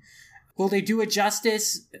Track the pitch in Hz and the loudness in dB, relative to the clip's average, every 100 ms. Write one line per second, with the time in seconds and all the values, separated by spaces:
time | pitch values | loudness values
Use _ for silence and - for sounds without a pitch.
0 | - - - - _ - 190 196 196 226 | -16 -20 -20 -20 _ -2 0 2 0 0
1 | 208 208 208 208 226 214 - - - - | 0 2 0 2 0 0 -2 -4 -10 -12